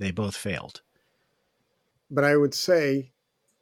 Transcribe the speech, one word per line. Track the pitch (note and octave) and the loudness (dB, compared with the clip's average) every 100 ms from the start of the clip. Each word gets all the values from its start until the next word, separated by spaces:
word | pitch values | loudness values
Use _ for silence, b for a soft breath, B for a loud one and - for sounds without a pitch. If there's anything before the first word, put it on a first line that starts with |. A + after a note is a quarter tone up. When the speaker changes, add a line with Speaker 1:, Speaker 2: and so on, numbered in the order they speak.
Speaker 1:
they | G2 | -6
both | F#2 G2+ | -4 -6
failed. | - G#2 - - - _ _ _ _ _ _ _ _ _ _ _ _ - | -6 -8 -8 -10 -18 _ _ _ _ _ _ _ _ _ _ _ _ -6
Speaker 2:
But | C#3+ | 0
I | C#3+ D3 | 4 4
would | C#3+ | 2
say | - - E3+ C#3+ C#3 C3 _ _ _ _ _ | 0 2 2 2 -2 -4 _ _ _ _ _